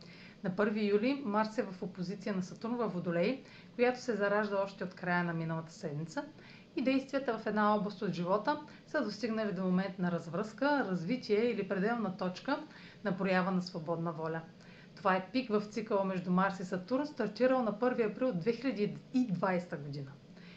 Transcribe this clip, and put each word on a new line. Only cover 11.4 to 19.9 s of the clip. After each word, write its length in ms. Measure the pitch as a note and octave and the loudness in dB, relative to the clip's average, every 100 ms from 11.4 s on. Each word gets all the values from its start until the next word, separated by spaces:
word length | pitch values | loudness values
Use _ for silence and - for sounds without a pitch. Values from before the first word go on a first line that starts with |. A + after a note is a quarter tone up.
| A#3+ | 4
или 180 | G#3+ F#3 | 0 0
пределна 480 | F#3+ G#3 A#3+ G3 - | 2 2 2 -2 -2
точка 420 | F3+ - - D4+ - - - - | -4 -2 -2 -2 -4 -16 -20 -6
на 120 | G3+ F#3+ | -2 0
проява 340 | F#3+ F#3 F3+ | 2 2 4
на 120 | F#3 | 0
свободна 500 | F3+ F3 D#3 E3 E3+ | 0 -4 -2 -2 -2
воля. 280 | D#3 D#3+ D#3+ - - - - - - | -2 -4 -4 -8 -16 -20 -20 -20 -2
Това 200 | G3 F#3 | 2 2
е 100 | - | 2
пик 160 | B3+ A3+ | -2 2
в 120 | G#3 | 0
цикъла 440 | G3+ A#3 A3 G3+ | 0 -4 0 0
между 260 | F#3+ F#3 - | 2 -2 2
Марс 300 | F3+ F#3+ F#3 | 4 4 2
и 40 | |
Сатурн, 420 | F3+ F3+ - C4+ D4 | -4 -4 0 0 0
стартирал 560 | - G#3+ - B3+ C4 | -2 -2 2 4 4
на 160 | A3+ G#3+ | 2 2
първи 240 | B3 A#3 | 2 2
април 300 | G#3+ - B3+ | 0 2 0
две 200 | F3 A3+ | 2 0
хиляди 440 | A#3 C4+ G3+ G#3 - - | 0 0 0 -2 -2 -2
и 120 | B3+ A3 | 0 2
двайсета 500 | E3+ F#3+ F3+ F3 D3 | 2 2 2 -2 -6
година. 340 | C#3+ | -6